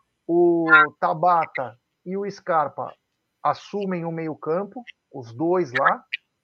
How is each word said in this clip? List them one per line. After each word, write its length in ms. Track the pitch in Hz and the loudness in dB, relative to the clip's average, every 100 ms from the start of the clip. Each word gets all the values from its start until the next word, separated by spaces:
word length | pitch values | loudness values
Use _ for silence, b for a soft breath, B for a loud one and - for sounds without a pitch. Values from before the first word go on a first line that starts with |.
| _ _ - | _ _ 0
O 400 | 170 175 170 160 151 147 - | 4 4 4 6 6 6 0
Tabata 760 | 175 170 175 170 156 - 123 117 _ _ | -2 2 2 2 0 -6 -10 -12 _ _
e 120 | 175 190 | -10 -6
o 140 | 202 | -6
Scarpa 640 | 190 - 165 143 - 123 - _ _ _ _ | -10 -2 0 0 -6 -12 -12 _ _ _ _
assumem 640 | 147 139 - 202 196 180 | -2 -2 -6 -6 -4 -4
o 80 | 165 | -6
meio-campo, 680 | 165 160 151 151 170 202 247 240 - _ | -6 -8 -8 -4 -4 -4 -12 -20 -20 _
os 200 | 143 113 | -16 -14
dois 400 | 117 165 185 156 | -4 0 0 0
lá. 320 | 127 143 240 - - _ _ | 0 0 0 -6 -14 _ _